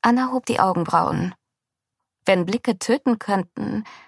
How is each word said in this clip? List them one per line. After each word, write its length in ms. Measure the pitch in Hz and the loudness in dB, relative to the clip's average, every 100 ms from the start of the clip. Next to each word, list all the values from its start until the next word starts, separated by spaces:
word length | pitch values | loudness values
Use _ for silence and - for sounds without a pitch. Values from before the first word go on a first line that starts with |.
Anna 280 | 233 240 254 | 2 2 0
hob 160 | 254 - | -4 -2
die 140 | - | 0
Augenbrauen. 720 | 190 175 170 170 165 156 180 - _ _ _ _ _ _ _ _ | 2 0 0 2 2 -2 -4 -8 _ _ _ _ _ _ _ _
Wenn 220 | - 190 175 | 0 2 2
Blicke 320 | 220 - 190 | -2 -2 -2
töten 400 | - 269 - 220 | 0 0 0 -2
könnten, 640 | - 196 180 - 208 208 214 - | 0 -2 -2 -8 -6 -6 -8 -16